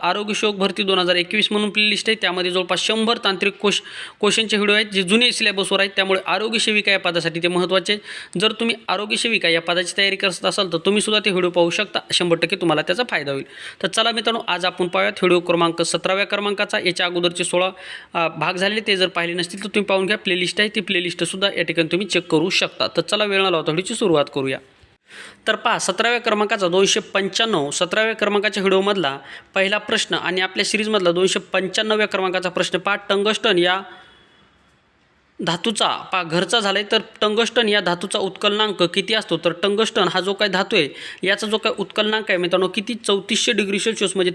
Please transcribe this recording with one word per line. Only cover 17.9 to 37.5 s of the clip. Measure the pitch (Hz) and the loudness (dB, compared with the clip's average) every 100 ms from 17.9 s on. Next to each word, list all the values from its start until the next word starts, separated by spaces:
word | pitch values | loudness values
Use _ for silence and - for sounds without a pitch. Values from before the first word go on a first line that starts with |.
| - - | -18 -8
अ, | 170 165 | -2 -2
भाग | 160 156 | -2 -4
झालेले | 185 196 214 214 | 0 0 0 0
ते | 190 | 2
जर | 185 | 0
पाहिले | 175 170 | 0 -2
नसतील | 175 170 196 | -2 -6 -6
तर | 208 | -4
तुम्ही | 214 202 | -2 2
पाहून | 190 190 | 0 0
घ्या, | 214 | -2
प्लेलिस्ट | - 180 180 - | -2 -2 -2 0
आहे | 208 | 0
ती | 220 | -2
प्लेलिस्टसुद्धा | 175 180 175 170 170 190 196 - | -2 -2 -2 -4 -4 0 -2 0
या | |
ठिकाणी | 165 165 156 | -2 0 0
तुम्ही | 175 202 | 0 0
चेक | 175 - | -2 0
करू | 156 180 | 0 2
शकता. | - 180 - - | 0 -2 -2 -2
तर | - | -2
चला | 165 208 | -2 0
वेळ | 208 190 | 0 2
न | |
लावता | 190 165 160 | 2 0 0
व्हिडिओची | 160 190 | -2 -2
सुरुवात | 226 202 151 143 | -2 2 2 2
करूया. | 143 135 131 - _ _ _ _ - - - - | -4 -4 -6 -12 _ _ _ _ -20 -20 -8 -4
तर | 214 | -2
पहा | 240 180 | 0 0
सतराव्या | - 185 226 240 | 0 0 2 2
क्रमांकाचा | 226 214 208 220 180 | 0 0 0 2 2
दोनशे | 185 196 220 | 4 4 2
पंच्याण्णव, | - 196 196 208 226 180 143 | 0 -2 -2 0 0 0 0
सतराव्या | - 175 202 - | -2 -2 0 0
क्रमांकाच्या | - 208 208 208 202 | 0 0 2 0 0
व्हिडिओमधला | 190 190 202 196 143 139 - - - | 2 4 2 2 0 -4 -12 -20 -6
पहिला | 196 190 208 | -2 0 0
प्रश्न | 208 220 - | -2 -2 -2
आणि | 160 143 185 | -2 -2 0
आपल्या | 185 208 | -2 0
सिरीजमधला | 196 202 214 208 175 | 0 2 2 2 4
दोनशे | 175 185 202 | 4 2 0
पंच्याण्णव्या | - 185 185 220 214 214 208 | -2 -2 0 0 0 2 2
क्रमांकाचा | 196 190 180 180 | 0 0 -2 -2
प्रश्न | 180 170 180 | -2 0 0
पहा, | 196 202 | -2 -2
टंगस्टन | - 202 208 202 226 175 | 0 0 2 2 2 4
या | 175 190 202 - - _ _ _ _ _ _ _ _ _ _ _ _ - 170 | 2 0 -4 -18 -20 _ _ _ _ _ _ _ _ _ _ _ _ -6 -4
धातूचा, | 202 233 214 190 | -2 -2 0 0
पहा | 82 - 185 | -2 -4 -4
घरचा | 170 170 185 240 | -2 0 2 0
झालाय, | 202 196 208 | 0 -2 0
तर | 220 - - | -2 -2 -2
टंगस्टन | 214 214 226 | 0 2 0